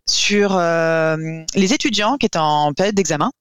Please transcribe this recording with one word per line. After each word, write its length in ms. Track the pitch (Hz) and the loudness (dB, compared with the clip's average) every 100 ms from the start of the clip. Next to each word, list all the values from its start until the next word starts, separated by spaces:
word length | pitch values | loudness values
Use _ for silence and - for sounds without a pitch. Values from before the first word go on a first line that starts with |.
| - | -4
sur, 480 | - - 208 202 | -2 0 2 2
euh, 880 | 190 170 165 165 165 160 156 160 160 160 | 2 0 0 0 0 0 -2 -4 -8 -4
les 200 | 196 190 | 0 2
étudiants 420 | 294 294 214 214 277 | 2 0 -2 0 0
qui 100 | 220 | -2
étaient 120 | 175 | 0
en 340 | 156 151 147 | 0 2 0
période 220 | 143 190 | 0 0
d'examen. 360 | 202 190 151 185 - | 0 0 0 -2 -4